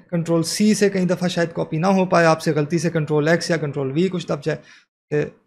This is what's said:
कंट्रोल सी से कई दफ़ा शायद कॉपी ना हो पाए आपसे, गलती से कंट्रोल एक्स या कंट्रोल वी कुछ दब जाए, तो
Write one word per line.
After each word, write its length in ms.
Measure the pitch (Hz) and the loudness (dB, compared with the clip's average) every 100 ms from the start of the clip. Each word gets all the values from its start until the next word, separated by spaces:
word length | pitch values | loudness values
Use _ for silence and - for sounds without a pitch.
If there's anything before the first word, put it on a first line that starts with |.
| _ | _
कंट्रोल 360 | 170 160 170 165 | -4 0 0 0
सी 280 | - 214 202 | 2 2 4
से 140 | 202 | 2
कई 160 | 196 180 | 2 0
दफ़ा 220 | 175 180 | 0 -2
शायद 240 | 175 165 | 0 -2
कॉपी 240 | 170 160 156 | -2 -6 -2
ना 100 | 185 | 2
हो 160 | 190 185 | 2 2
पाए 200 | 175 165 | 4 4
आपसे, 260 | 160 - | 4 0
गलती 260 | 151 147 170 | 0 0 -2
से 100 | 170 | -2
कंट्रोल 380 | 160 151 151 151 | -2 0 0 2
एक्स 200 | 170 170 | 2 0
या 60 | 165 | -2
कंट्रोल 340 | 147 147 135 | -2 -4 -4
वी 160 | 143 185 | 0 -2
कुछ 160 | 175 - | -2 -6
दब 140 | 151 | -6
जाए, 140 | 156 147 | -4 -6
तो 680 | - - _ _ _ 147 156 - | -10 -20 _ _ _ -4 -4 -8